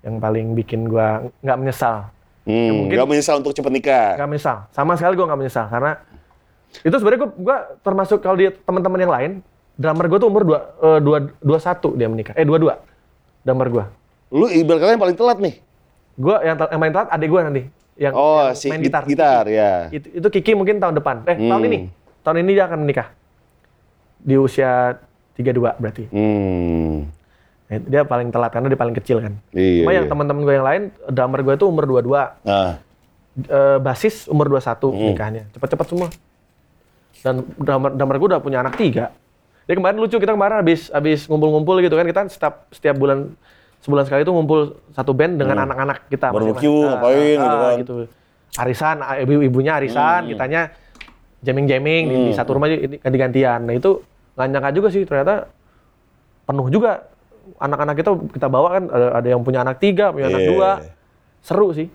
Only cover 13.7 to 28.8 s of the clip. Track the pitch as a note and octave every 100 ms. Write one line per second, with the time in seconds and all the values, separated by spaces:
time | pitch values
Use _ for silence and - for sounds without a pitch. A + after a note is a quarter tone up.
13.7 | A#2 G#2 - _ _ _ C3+ A3+ E3+ D#3+
14.7 | D#3+ F#3 A3+ F#3 F3 A#3+ A3+ F#3+ - _
15.7 | _ _ _ _ - C3+ - D#3+ D#3 D#3
16.7 | D#3+ D#3+ E3+ G#3+ E3 D#3 F3+ D#3 C#3 B2+
17.7 | _ _ - C#3 B2+ D3+ D#3 C3+ B2 C#3+
18.7 | D#3 C#3 D#3 C3+ C#3+ D3+ B2 G#2+ G#2+ G#2
19.7 | F#2 E2+ D3 C#3+ F3 G3 F#3+ G#3+ G#3 F#3+
20.7 | G#3 F#3 D3+ C#3+ A#2 A2 E3+ A2+ A2+ A2
21.7 | G2+ F#2 - _ _ - E3 F#3 G3 F#3
22.7 | E3 D3 C3 A#2 _ _ _ _ _ _
23.7 | _ _ _ _ _ C#3+ C3+ C3+ C3+ C3
24.7 | B2 B2 A#2+ _ _ _ - B2 B2 A#2
25.7 | - A2+ G#2+ G#2+ G2+ G#2+ G#2 G2 F2+ F2
26.7 | E2 D#2+ D#2 D2 - _ _ _ _ _
27.7 | G#2+ F2+ C#3 C#3+ B2 A#2+ A#2+ A#2 A#2 C3+
28.7 | C3